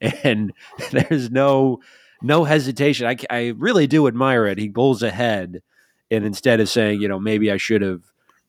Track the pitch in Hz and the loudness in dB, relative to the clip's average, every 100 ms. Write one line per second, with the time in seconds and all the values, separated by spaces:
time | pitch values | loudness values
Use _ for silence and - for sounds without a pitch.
0 | 113 - 143 107 104 - - - - 135 | -4 -2 0 0 -2 -8 -18 -14 -4 -2
1 | - 139 120 131 139 135 135 123 _ _ | 0 -2 -2 0 2 4 2 0 _ _
2 | _ _ 123 156 151 156 131 123 143 131 | _ _ 0 2 4 2 0 0 0 0
3 | 120 127 - 120 120 113 190 208 143 156 | -2 -4 -6 -6 -4 -4 0 2 4 4
4 | 139 117 131 123 104 98 107 110 135 113 | 2 2 2 2 2 -2 -4 0 2 2
5 | 117 95 120 104 90 87 _ _ _ _ | -2 -2 -2 -2 -6 -12 _ _ _ _
6 | - 110 104 98 131 113 101 120 107 104 | -4 -2 -2 -2 2 2 2 2 0 0
7 | 101 95 107 107 107 98 - 110 98 90 | -2 -4 -2 0 0 0 0 0 0 -6
8 | _ _ _ _ | _ _ _ _